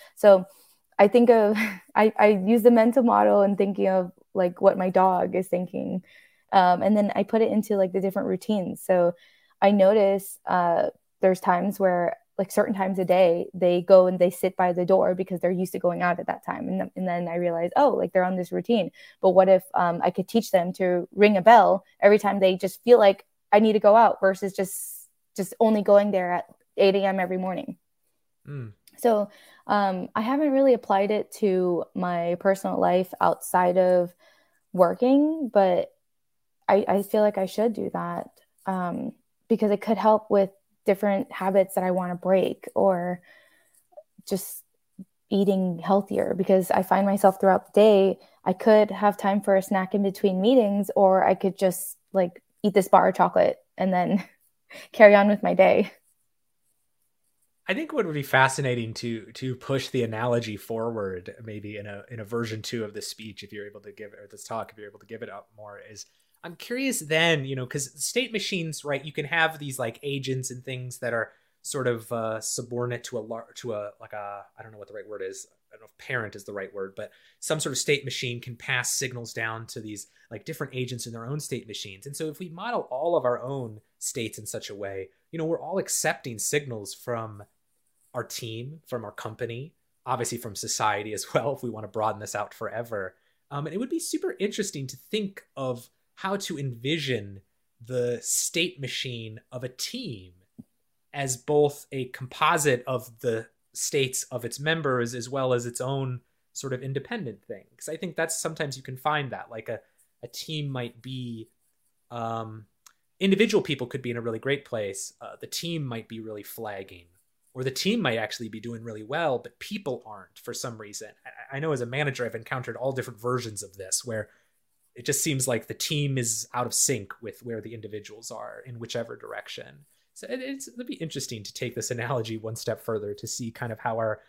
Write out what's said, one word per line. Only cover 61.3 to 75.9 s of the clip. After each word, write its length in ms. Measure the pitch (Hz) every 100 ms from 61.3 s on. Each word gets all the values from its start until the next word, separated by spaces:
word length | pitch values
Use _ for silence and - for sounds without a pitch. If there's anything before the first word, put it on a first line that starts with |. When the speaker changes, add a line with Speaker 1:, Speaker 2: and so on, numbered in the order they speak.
| 107
Speaker 2:
maybe 360 | 110 104 104 104
in 80 | 104
a, 180 | 101 -
in 100 | 113
a 40 |
version 360 | 101 117 110 110
two 240 | - 117
of 80 | 104
this 160 | 107 -
speech, 340 | - 110 95
if 120 | 101
you're 120 | 104 101
able 140 | 101
to 120 | 104
give 200 | 98 104
it, 60 | 101
or 100 | 104
this 140 | 104
talk, 260 | - 113 101
if 60 | 107
you're 120 | 104
able 100 | 104
to 80 | 107
give 160 | 110
it 80 | 110
up 180 | 101 _ 107
more, 240 | 104 101 107
is 140 | 104 - _ _ _
I'm 140 | 170 165
curious 440 | - 247 269 247
then, 460 | 151 156 170 151 135
you 100 | 131
know, 100 | 127
'cause 240 | 143 131 -
state 260 | - 240 262
machines, 540 | 214 - 185 160 147
right, 180 | 147 135
you 100 | 151
can 120 | 151
have 340 | 147 165 160 151
these, 200 | 143 131
like, 200 | 117 -
agents 480 | 143 139 131 131 127
and 120 | 123
things 360 | 131 127 123 -
that 160 | 120
are 180 | 117 110 _ _ _
sort 240 | - 143 123
of, 260 | 117 110
uh, 260 | 117 113 110
subordinate 600 | - - 117 120 123 120
to 120 | - 120
a 40 |
lar-, 300 | 110 113 -
to 180 | - 120
a, 200 | 104 104 -
like 140 | 110
a, 320 | 107 101 101 - -
I 40 |
don't 100 | 110
know 40 | 107
what 120 | 98
the 40 |
right 160 | 104 101
word 140 | 101
is. 240 | 95 95 - _ _
I 40 | 107
don't 40 |
know 80 | 110